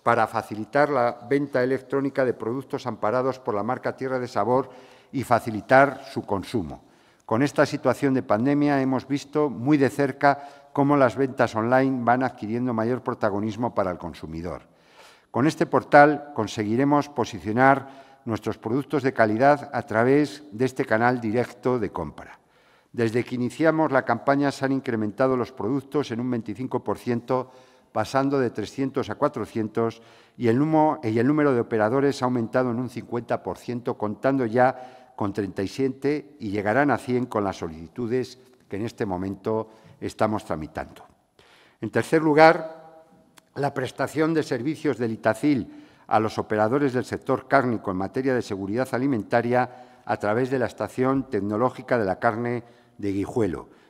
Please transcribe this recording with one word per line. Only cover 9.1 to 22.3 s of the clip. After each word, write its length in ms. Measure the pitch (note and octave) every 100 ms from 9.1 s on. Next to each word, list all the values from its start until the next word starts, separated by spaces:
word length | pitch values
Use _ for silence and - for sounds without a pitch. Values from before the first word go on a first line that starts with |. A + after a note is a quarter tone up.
| C#3 - D3+ D3
muy 280 | G#2 B2 D3+
de 120 | C3+
cerca 800 | - C#3 B2+ C#3+ C#3 - - -
cómo 240 | - C#3 D3
las 180 | B2+ A#2+
ventas 400 | C3+ B2 A#2 A2
online 480 | A2+ C3 C3+ C3
van 200 | A#2 B2+
adquiriendo 500 | B2+ - G#2 A#2 B2+
mayor 300 | A2+ A2+ B2
protagonismo 720 | B2+ A2+ A2 G2+ A2 G#2 A#2+ -
para 160 | F#2+
el 60 | F2
consumidor. 680 | E2+ D2+ D#2 D#2+ F2 C#2 _ _ _ - - _ _
Con 180 | A2+ D3
este 180 | D#3 E3+
portal 640 | C3+ - D3 D3 D3 - -
conseguiremos 720 | G#2 - G#2 A#2 C#3+ D3 C3+
posicionar 1120 | - A2 G2 F#2 A2+ C3+ C3 A#2 - - - -
nuestros 320 | G#2+ - G2+
productos 440 | A2+ B2+ C#3 D3+
de 100 | B2+
calidad 560 | B2+ A2 G#2+ C#3 C#3+ -
a 100 | B2
través 600 | - A2 A#2+ C#3+ D3 - -
de 140 | G#2+ C3
este 200 | C3 C3
canal 360 | A2 A#2+ B2+
directo 580 | A2+ A2+ A2+ - C3 B2+
de 120 | F#2+
compra. 480 | - D#2 - -